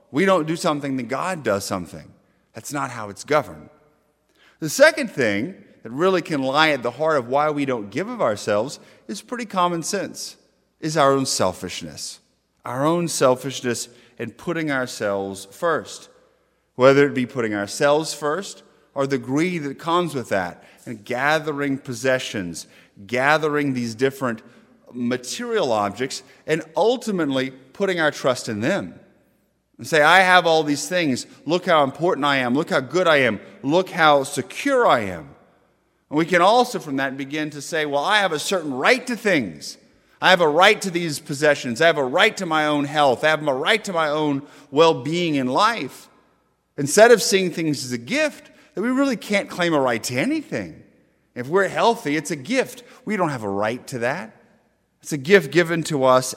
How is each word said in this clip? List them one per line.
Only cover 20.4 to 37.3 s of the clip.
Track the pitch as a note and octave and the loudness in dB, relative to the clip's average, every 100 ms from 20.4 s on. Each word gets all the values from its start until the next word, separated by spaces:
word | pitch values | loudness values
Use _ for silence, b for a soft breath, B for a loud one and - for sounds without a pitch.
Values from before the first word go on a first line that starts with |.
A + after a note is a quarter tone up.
| F2 - B B | -2 -8 B B
and | - A2 | -16 -14
gathering | G#2 A#2+ C#3+ D#3 D3+ C#3+ C#3+ C3+ | -8 -2 0 0 -2 -4 -4 -4
possessions, | - A2+ C3 C3 - A2 F2 D#2+ - b b - G2 | -6 -4 0 0 -2 -8 -8 -10 -16 b b -20 -6
gathering | A#2+ C#3 D#3 D3+ D3 C#3+ | -2 2 2 2 -2 -2
these | B2+ A#2 | -2 -6
different | A2 C3 C3 B2+ A2 - B B B _ | -2 -2 -2 -6 -6 -12 B B B _
material | B2 A#2+ B2 - - A#3+ A3 D3 | -6 -4 -4 -6 -10 -4 -2 0
objects, | G#2+ G2+ F#2+ C3 - - b - | 2 0 -2 -6 -8 -16 b -4
and | D#3+ - D#3 | -4 -2 0
ultimately | G#3+ B3 A3+ F#3 D3 C3+ C3 C3 - | 0 0 -2 -2 0 0 -2 -8 -18
putting | - G3 F3 | -6 -4 0
our | D3+ | -2
trust | - C#3+ B2 - | 0 -2 -2 -4
in | G#2 | -4
them. | B2+ F#3+ F2+ - _ _ _ _ _ _ _ - | -2 -2 -4 -14 _ _ _ _ _ _ _ -16
And | A#2+ | -2
say, | D#3+ | 4
"I | D3 F#3 | 6 6
have | F#3 F3+ E3+ | 8 6 6
all | D#3+ | 2
these | D3 C#3+ - | 2 -2 -2
things. | F3+ D#3 A#2+ - B C#3+ | -2 0 -2 -6 B -2
Look | F3 | -2
how | F#3 D#3+ | 4 4
important | C#3 - E3+ D3+ C#3+ | 4 0 -2 0 0
I | C#3 | 2
am. | B2 | 2
Look | C3+ E3 | 0 0
how | D#3+ | -2
good | B2+ E3 E3+ | 0 0 4
I | D3 | 4
am. | B2 G2 B B | 4 0 B B
Look | C3+ E3+ F#3 | 0 0 0
how | E3+ D#3 C#3+ | 2 4 4
secure | C3 C#3 - - C#4+ C4 G#3 | 2 -6 -8 -6 0 2 4
I | C3 | 2
am." | G2+ E2+ C#2+ - _ _ _ _ _ _ - | 0 -8 -12 -20 _ _ _ _ _ _ -6
And | D3+ | -4
we | E3+ | 0
can | F3 | 2
also | F#3 A#3+ A#3+ F3+ | 4 4 2 -4
from | D3+ C3+ | -6 -4
that | C3+ C3+ | -4 -6
begin | C3+ | -10